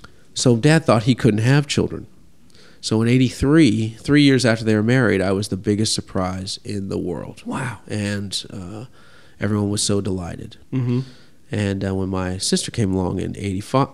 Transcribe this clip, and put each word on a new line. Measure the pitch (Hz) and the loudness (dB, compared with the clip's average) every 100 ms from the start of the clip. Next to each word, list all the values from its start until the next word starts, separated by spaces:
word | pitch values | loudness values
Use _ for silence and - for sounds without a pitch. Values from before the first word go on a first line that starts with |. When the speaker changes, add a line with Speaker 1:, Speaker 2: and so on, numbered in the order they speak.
| - - - | -16 -20 -16
Speaker 1:
So | - 131 117 | 0 2 4
Dad | 147 160 151 | 4 4 4
thought | 113 | 2
he | 110 | 2
couldn't | 120 120 107 | 2 2 2
have | 113 143 143 | 2 2 2
children. | - 85 - - - - - - - - - | -2 -2 -4 -14 -20 -20 -20 -20 -20 -20 -14
So | - 110 | -2 0
in | 117 | 4
eighty-three, | 127 127 - 135 160 143 110 110 113 | 4 2 0 2 6 6 4 -2 -6
three | - 147 | 2 4
years | 143 131 | 6 4
after | 120 113 | 2 2
they | 110 | 2
were | 107 | 2
married, | 110 131 113 95 | 4 4 4 2
I | 92 | 2
was | 98 107 | 0 -2
the | 98 | -4
biggest | 101 104 110 | 0 0 0
surprise | - - 95 90 92 95 - | -2 -4 -4 -4 -6 -8 -10
in | 104 104 98 | -10 -8 -6
the | 95 | -6
world. | 87 82 - - - | -4 -6 -10 -14 -10
Speaker 2:
Wow. | - 131 104 - | -6 -8 -10 -8
Speaker 1:
And, | 107 101 101 101 - - | -6 -4 -4 -6 -8 -10
uh, | 104 90 104 127 - - - - - | -14 -12 -14 -16 -20 -20 -20 -20 -6
everyone | 104 104 101 | -2 0 0
was | 101 | 0
so | - 101 | 0 0
delighted. | 98 92 85 - - - - | 0 -6 -6 -10 -14 -18 -8
Speaker 2:
Mm-hmm. | 131 123 123 127 - - - - | -4 -2 -2 -4 -14 -20 -20 -8
Speaker 1:
And, | 104 101 95 | -4 -2 -2
uh, | 98 | -2
when | 95 95 | -2 -2
my | 95 92 95 | -4 -4 -4
sister | - 180 - | -2 -2 -2
came | - 101 | -2 0
along | 95 87 92 | 0 -2 -2
in | 87 87 | -6 -6
eighty-five, | 101 95 - 131 135 | -6 -6 -2 -2 -2